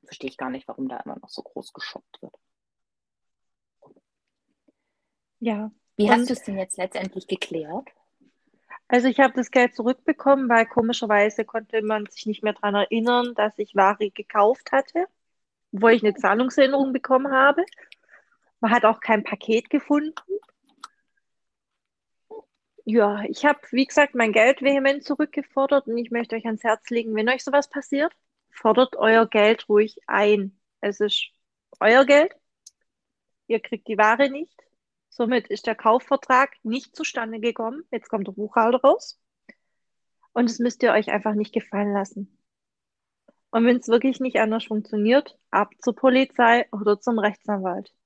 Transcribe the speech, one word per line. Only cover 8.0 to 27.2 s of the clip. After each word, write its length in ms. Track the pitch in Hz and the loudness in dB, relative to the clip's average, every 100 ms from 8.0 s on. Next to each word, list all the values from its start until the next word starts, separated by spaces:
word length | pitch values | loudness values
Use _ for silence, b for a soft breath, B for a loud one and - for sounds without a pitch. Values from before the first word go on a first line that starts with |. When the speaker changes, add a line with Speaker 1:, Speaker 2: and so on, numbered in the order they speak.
| _ _ _ _ _ _ B B _ | _ _ _ _ _ _ B B _
Speaker 2:
Also 200 | 247 254 | 2 2
ich 100 | 247 | 4
habe 120 | 269 | 2
das 160 | - 240 | 2 -2
Geld 240 | 262 240 | 2 2
zurückbekommen, 760 | - 233 262 - 302 - 277 262 | 0 -4 -2 -4 -2 2 2 4
weil 180 | 233 220 | 2 2
komischerweise 760 | - 226 240 220 208 208 208 | 0 -2 -2 0 2 2 0
konnte 380 | 214 226 214 226 | -6 -6 -4 -4
man 240 | 214 214 208 | -2 -4 -6
sich 200 | - 220 | -12 -8
nicht 160 | 208 | -4
mehr 100 | 214 | -4
dran 220 | 202 208 | -4 -2
erinnern, 600 | 202 196 226 226 247 247 | -2 0 -2 0 0 0
dass 240 | 233 214 - | -2 -2 -2
ich 160 | 208 | -6
Ware 360 | 196 196 202 208 | 2 2 2 -6
gekauft 640 | - 208 214 208 262 - | -8 -6 2 2 2 -2
hatte, 340 | 269 269 330 370 _ _ _ _ _ _ | -2 -2 -6 -6 _ _ _ _ _ _
wo 160 | 196 226 | 0 4
ich 140 | 233 | 4
eine 120 | 214 | 2
Zahlungserinnerung 800 | 196 196 208 254 277 269 277 269 | 0 -2 0 0 2 2 2 -2
bekommen 400 | 262 - 262 277 | -4 0 0 0
habe. 320 | 262 269 285 392 b b b b b b b b _ | 2 2 2 -2 b b b b b b b b _
Man 100 | 226 | 0
hat 120 | 240 | 2
auch 160 | 220 220 | 2 0
kein 240 | - 220 | -2 -2
Paket 460 | 208 208 - 226 - | -2 -12 -2 -2 0
gefunden. 440 | 294 - 294 302 320 _ 392 _ _ _ _ - _ _ _ _ _ _ _ _ _ _ _ _ _ _ 440 - _ _ _ - | -4 0 -2 -2 -12 _ -10 _ _ _ _ -20 _ _ _ _ _ _ _ _ _ _ _ _ _ _ -20 -20 _ _ _ -2
Ja, 360 | 226 208 208 | 2 2 0
ich 200 | 208 - 294 | -8 -2 0
habe, 140 | 285 - | 0 -4
wie 160 | 240 269 | -2 0
gesagt, 280 | - 285 | 2 0
mein 180 | 247 226 | 2 0
Geld 280 | 214 226 269 | 4 4 2
vehement 440 | 277 277 269 277 | 0 2 0 -2
zurückgefordert 840 | - 285 302 - 277 - 269 277 262 | -4 -4 -4 -6 -8 -4 0 0 -2
und 100 | 233 | -8
ich 140 | 233 | -4
möchte 260 | 233 233 226 | -6 -6 -6
euch 80 | |
ans 180 | 226 220 | -6 -6
Herz 260 | 233 220 - | -2 -2 -2
legen, 240 | 233 226 | -6 -4
wenn 140 | 214 | -2